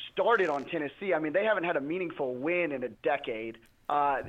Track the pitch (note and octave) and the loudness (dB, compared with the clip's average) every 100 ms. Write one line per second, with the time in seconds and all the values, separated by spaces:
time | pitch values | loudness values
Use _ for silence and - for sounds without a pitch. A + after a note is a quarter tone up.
0 | - - F#3+ A3+ F3 C#3+ B2 E3+ C#3+ - | -8 4 6 6 4 0 -2 -4 -4 -6
1 | G3+ E3 D#3 D#3+ G#3+ G3+ F3 E3 C#3 F3+ | -2 0 2 0 2 0 0 -2 -2 -4
2 | F3 - C3+ B2+ D3 F3 E3 C#3 B2+ G#2+ | -6 -4 -4 -4 -2 0 -2 -4 -6 -4
3 | D#3 C#3 - A2 A2+ A#2 - _ - D3 | -2 -2 -4 -6 -8 -12 -20 _ -2 2
4 | C#3+ C3 | 2 0